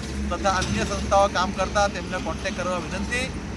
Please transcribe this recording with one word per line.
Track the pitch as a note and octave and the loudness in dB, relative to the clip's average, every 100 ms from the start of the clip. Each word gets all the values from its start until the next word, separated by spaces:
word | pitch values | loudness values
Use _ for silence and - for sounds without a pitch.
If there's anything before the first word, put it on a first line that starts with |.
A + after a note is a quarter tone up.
| - - - | -6 -4 -2
તથા | F3 G3 | 0 2
અન્ય | F#3 F#3 G3+ | 2 2 0
સંસ્થાઓ | F#3 G3 - G3 G3+ | 0 -2 4 6 6
કામ | G3 F#3 | 4 0
કરતા | F#3+ F#3+ G#3 G3+ | 0 0 2 2
તેમને | F#3+ F3 F3+ | 0 -4 -4
કોન્ટેક્ટ | - - F#3+ G3 | -4 -4 -4 -2
કરવા | F3+ F3+ | -2 -2
વિનંતી. | D#3 F#3 G3 B3 G#3 - - | -4 -4 -2 -2 -2 -4 -8